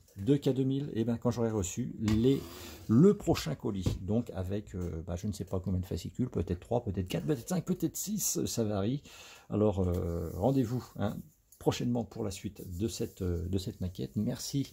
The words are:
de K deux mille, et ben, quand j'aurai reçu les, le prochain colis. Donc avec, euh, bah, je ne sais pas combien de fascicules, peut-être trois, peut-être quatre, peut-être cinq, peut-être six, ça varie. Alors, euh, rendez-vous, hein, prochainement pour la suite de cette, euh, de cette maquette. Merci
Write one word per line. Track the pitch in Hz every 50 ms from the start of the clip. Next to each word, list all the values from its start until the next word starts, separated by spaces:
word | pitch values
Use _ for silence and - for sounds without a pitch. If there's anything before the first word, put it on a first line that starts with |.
| _ _ -
de | 98 98 120 143
K | 139 - 139
deux | 127 131 135
mille, | 131 135 139 143 - -
et | 110 113
ben, | 120 117
quand | 113 - 123
j'aurai | 117 123 117 113
reçu | 110 107 90 - - - - 113 - -
les, | 113 104 107 110 117 131 139 - - - - - - - - - -
le | - 107 127 170 202 202
prochain | 202 - 165 - - - 160 143
colis. | - - 117 101 95 90 - - -
Donc | 98 92 104 120 117 - -
avec, | 92 90 90 98 107 101 - -
euh, | 92 87 85 85 82 80
bah, | 87 87
je | 87 -
ne | 107 92
sais | - 101
pas | - - 92
combien | 90 98 92 92
de | 90
fascicules, | - 92 90 - - - - 123 123
peut-être | - - 87 - 90 -
trois, | - - 120 123 -
peut-être | 104 87 98 92
quatre, | - - - -
peut-être | 147 151 120 - -
cinq, | 180 170 -
peut-être | - 185 - 170 151 -
six, | - - - 220 190 - - - 180 -
ça | - - 120 113
varie. | 104 104 95 98 110 135 147 - - - - - - - - - -
Alors, | 113 101 107 107 92 98
euh, | 92 90 87 90 90 87 85 85 85 80 85
rendez-vous, | 87 95 131 139 135 123 107 127 123 - - -
hein, | - 101 104 - - - - _ _ _ _ - -
prochainement | - 151 - - 127 120 120 120 113
pour | - - 117 110
la | 101
suite | 95 - - 98 - - 95 95 87
de | 85 107
cette, | 113 - - 117 - - - 95
euh, | 90 87 85 87 90
de | 92
cette | 98 - 113 - -
maquette. | 95 90 - - - - -
Merci | 104 107 120 135 - - - - 139 127 -